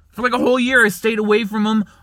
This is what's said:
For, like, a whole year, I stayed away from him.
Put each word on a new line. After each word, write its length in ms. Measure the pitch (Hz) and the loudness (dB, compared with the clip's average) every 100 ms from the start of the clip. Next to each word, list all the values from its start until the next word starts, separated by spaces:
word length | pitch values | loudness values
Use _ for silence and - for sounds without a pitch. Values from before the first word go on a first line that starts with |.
| _ | _
For, 100 | - | -8
like, 140 | 240 | -4
a 40 | 247 | 0
whole 200 | 247 254 | 0 0
year, 260 | 247 262 | 2 2
I 40 | 220 | 2
stayed 300 | - 220 220 | 0 -4 -2
away 260 | 214 214 | 0 0
from 200 | 220 214 | 0 -2
him. 200 | 214 220 202 _ | 0 0 -2 _